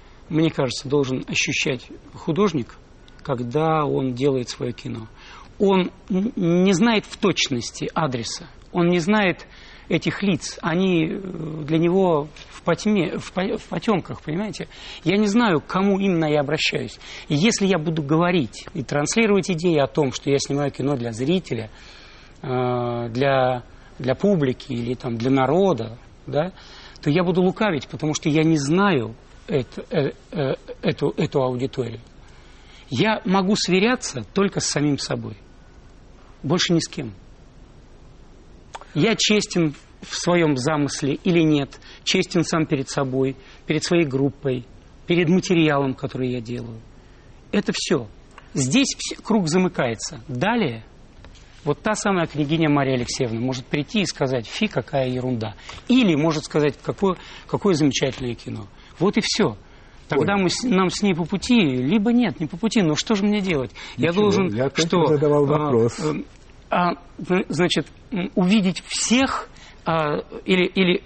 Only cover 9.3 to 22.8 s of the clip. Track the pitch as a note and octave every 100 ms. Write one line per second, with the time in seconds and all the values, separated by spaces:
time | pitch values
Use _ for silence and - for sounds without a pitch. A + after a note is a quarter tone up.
9.3 | D#3+ - - - - - E3+ E3+ - G3+
10.3 | D#3+ - - - E3 F#3+ F3 D#3 - -
11.3 | E3 D#3 D#3 C#3+ D#3+ E3+ F#3 F#3 D#3 D3
12.3 | - - - - E3+ G#3+ G#3 E3+ - -
13.3 | - F#3 A3 - F3 - G3 - A2 -
14.3 | D#3+ G#3+ E3 - - - - D#3 G3+ G#3+
15.3 | G#3 A#3 E3+ - F3+ G3+ F#3+ G3 E3+ D#3
16.3 | D3+ C3+ D3+ - D3+ A2+ - - - -
17.3 | D3 G3+ - G3 F#3 D#3 E3 C#3+ D#3 F3
18.3 | F3+ A#2+ - - E3+ C3 D3 D3 - A3+
19.3 | G3+ - F3 F3 D#3 C3+ - C#3+ - -
20.3 | C#3 - C#3 C#3+ - C3 C#3+ A#2 A2 C3
21.3 | F#3 - A#2+ A2 - - - - - -
22.3 | - - B2+ B2 B2